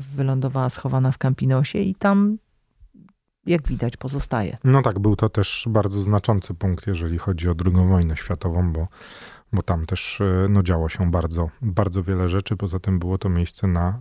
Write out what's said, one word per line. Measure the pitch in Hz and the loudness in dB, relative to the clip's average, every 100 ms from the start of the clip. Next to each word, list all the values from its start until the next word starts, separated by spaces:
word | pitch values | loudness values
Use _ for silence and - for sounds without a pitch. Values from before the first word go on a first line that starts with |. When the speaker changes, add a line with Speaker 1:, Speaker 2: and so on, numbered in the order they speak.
| 135 139 | -4 -4
Speaker 1:
wylądowała | 135 131 131 131 127 | -2 0 -2 -2 -4
schowana | - 131 131 131 | -4 -2 0 0
w | - | 0
Campinosie | 131 131 131 131 143 - | -2 0 2 2 0 0
i | 190 190 | -2 0
tam, | 202 196 208 220 _ _ _ _ - - - _ _ _ - | 2 4 2 0 _ _ _ _ -20 -20 -20 _ _ _ -2
jak | 170 131 | -2 0
widać, | 123 120 - | -2 -4 -4
pozostaje. | 131 139 - 117 95 - | -6 -6 -4 -2 -4 0
Speaker 2:
No | 127 135 | 4 4
tak, | 120 98 | 4 2
był | 104 101 | 2 2
to | 110 | 2
też | - 95 - 117 | 0 -2 -4 0
bardzo | 107 98 101 | 0 0 -2
znaczący | 98 104 - 101 - | 0 0 2 0 -2
punkt, | 85 95 87 - | -4 -2 -2 -4
jeżeli | 87 82 85 | -4 -2 -2
chodzi | - 82 87 | -2 -2 -2
o | 85 | 0
drugą | 90 90 92 | 2 4 4
wojnę | 92 85 78 | 4 2 -2
światową, | - 90 90 87 90 | -6 -6 -2 0 0
bo, | 80 87 - - - - - _ | -2 -4 -8 -20 -20 -20 -20 _
bo | - | -4
tam | - 85 80 | -2 -2 -2
też, | 90 - - | -4 -6 -2
e, | 101 92 98 | 2 2 4
no, | 101 | 4
działo | 90 82 80 | 4 2 0
się | - 90 | 0 0
bardzo, | 87 80 82 82 - | 2 0 -2 -4 -4
bardzo | 110 85 95 95 | -2 0 0 0
wiele | 90 92 90 | -2 0 0
rzeczy. | 95 - 98 | 0 -2 -4
Poza | 92 87 | -4 -4
tym | 101 92 | 0 0
było | 87 92 | 0 -2
to | 98 | 0
miejsce | 87 87 - 95 | 0 -2 -2 0
na, | 87 90 117 | 2 0 -2